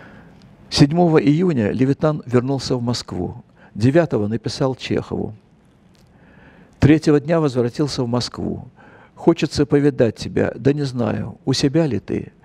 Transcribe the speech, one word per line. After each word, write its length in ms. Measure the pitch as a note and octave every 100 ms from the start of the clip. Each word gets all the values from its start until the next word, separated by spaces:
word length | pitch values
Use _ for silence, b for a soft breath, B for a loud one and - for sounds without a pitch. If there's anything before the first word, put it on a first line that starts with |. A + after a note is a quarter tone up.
| B B B B - - -
Седьмого 480 | - C#3+ E3+ F3 D#3
июня 520 | A#2+ D3+ F#3 C3+ G2+
Левитан 520 | F2 C3 C3+ D#3 D3+
вернулся 500 | - B2 B2+ C3+ -
в 80 | B2+
Москву. 600 | A#2+ A#2+ - F2+ F2+ - - b b
Девятого 540 | - A#2+ D#3 D#3+ A#2+ G#2
написал 460 | A2+ - - C3+
Чехову: 600 | B2+ - G#2 - F#2 F#2 G#2+ _ _ _ _ _ _ _ b b b b b b b
«Третьего 400 | B2+ D#3 D#3+ D3
дня 180 | C#3 E3
возвратился 640 | D3+ B2+ A#2+ - D3 -
в 60 | B2
Москву. 600 | A#2+ A#2+ - F2 F2+ - _ B B B
Хочется 520 | B - E3 D#3+ - C#3+
повидать 500 | C#3+ C#3+ C3 A#2 -
тебя, 380 | - G#2 G2+ -
да 160 | A#2+
не 120 | D3
знаю, 540 | C#3 B2 A2 G#2+ A2+ -
у 80 | -
себя 340 | C3 C#3 D3+ D#3+
ли 140 | G#2
ты. 320 | - - - _